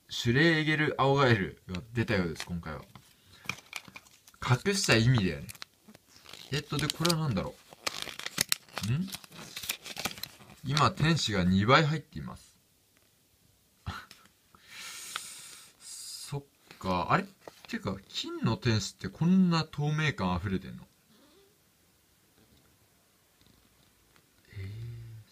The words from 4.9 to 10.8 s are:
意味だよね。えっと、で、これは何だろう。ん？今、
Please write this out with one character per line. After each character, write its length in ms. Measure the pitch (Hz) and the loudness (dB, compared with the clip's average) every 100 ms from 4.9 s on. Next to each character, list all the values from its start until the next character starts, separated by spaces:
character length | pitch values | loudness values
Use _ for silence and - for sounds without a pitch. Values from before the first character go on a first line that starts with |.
| 117 | 6
意 120 | 117 | 6
味 180 | 123 92 | 4 2
だ 80 | |
よ 60 | 71 | -2
ね。 80 | - - - _ - - _ - - - - | -10 -16 -20 _ -20 -20 _ -20 -20 -18 -6
え 60 | 143 | -6
っ 40 | |
と、 140 | - 143 | -4 -2
で、 100 | - | -2
こ 160 | - | 2
れ 120 | 170 | 2
は 40 | 160 | 4
何 160 | 156 | 2
だ 80 | 92 | 0
ろ 140 | 76 - - - - - - - - - - - - - 101 | -2 -8 -20 -10 -8 -8 -12 -10 -6 -2 -2 -4 -8 -6 -2
う。 40 | |
ん？ 160 | 143 190 - - - - - - - - - - - - - - - | -2 -4 -8 -14 -18 -16 -10 -8 -8 -8 -8 -8 -8 -14 -16 -20 -10
今、 260 | 131 151 | -2 2